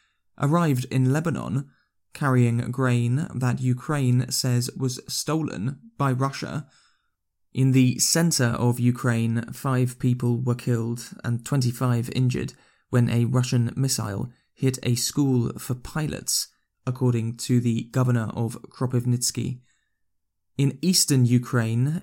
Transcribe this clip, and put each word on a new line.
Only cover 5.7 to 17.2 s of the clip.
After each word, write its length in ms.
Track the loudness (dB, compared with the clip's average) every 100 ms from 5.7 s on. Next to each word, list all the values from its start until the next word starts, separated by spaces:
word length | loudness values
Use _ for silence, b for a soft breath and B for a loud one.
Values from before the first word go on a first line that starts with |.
| -8 -12 -4
by 140 | -2
Russia. 560 | 0 -2 -4 -8 -8 -10 b b b b b _ _ _
In 160 | 0 4
the 300 | 6 4 2
center 460 | 0 2 2 2 0
of 340 | 2 0 2
Ukraine, 640 | 2 2 0 0 0 -2 -6
five 480 | -6 -2 0 0 0
people 420 | 0 0 0 0
were 140 | 0 -2
killed 540 | 0 -2 -2 -6 -10 -8
and 240 | -4 -4 -2
twenty-five 640 | 0 0 0 0 0 0
injured 420 | 0 0 0 -4 -10 b b b
when 180 | 2 2
a 160 | 2
Russian 480 | 2 0 2 2 0 0
missile 540 | -2 -2 -4 -6 -8 b b
hit 280 | -4 -2 0
a 140 | 0 0
school 560 | -2 0 2 2 0 -4
for 140 | -8
pilots, 720 | -8 -6 -6 -6 -6 -4 -4 -4 _ _ _
according 520 | -6 0 0 0